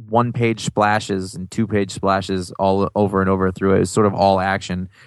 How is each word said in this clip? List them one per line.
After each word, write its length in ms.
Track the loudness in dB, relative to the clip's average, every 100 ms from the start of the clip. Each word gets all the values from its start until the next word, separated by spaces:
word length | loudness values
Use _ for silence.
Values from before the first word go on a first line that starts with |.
| 0
one-page 560 | 2 2 0 0 0
splashes 720 | -4 0 2 2 -2 -4 -6
and 160 | -10 -8
two-page 400 | -4 -2 0 -2
splashes 600 | -2 0 0 0 -4 -4
all 360 | -2 0 2 0
over 240 | 0 0 2
and 100 | 2
over 220 | 2 0
through 240 | 0 2
it. 60 | 2
It's 100 | 2
sort 140 | 2 2
of 60 |
all 260 | 4 2 2
action 480 | 0 -4 -4 -6 -8 -12